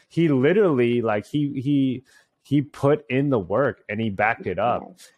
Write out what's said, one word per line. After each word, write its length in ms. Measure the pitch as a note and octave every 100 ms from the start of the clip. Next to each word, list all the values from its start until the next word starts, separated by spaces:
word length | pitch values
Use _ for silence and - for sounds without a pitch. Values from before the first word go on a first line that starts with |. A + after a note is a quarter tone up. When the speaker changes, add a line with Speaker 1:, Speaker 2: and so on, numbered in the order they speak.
| _
Speaker 1:
he 200 | E3 E3
literally, 720 | C3 C#3 G3+ F#3+ C3 A#2+ A#2+
like, 240 | A2 G#2+ -
he, 340 | D3 C#3+ C3+
he, 420 | C3 C#3+ C3+ B2 - _ _ _
he 180 | - C#3+
put 440 | C#3 - C#3+ D3+ -
in 200 | B2+ C#3+
the 100 | B2
work 440 | F2 G#2+ C3+ - -
and 100 | G#2
he 100 | A2+
backed 380 | G2 G#2+ - G#2
it 120 | F#2
up. 240 | A#2 G2 -
Speaker 2:
Yes. 220 | - -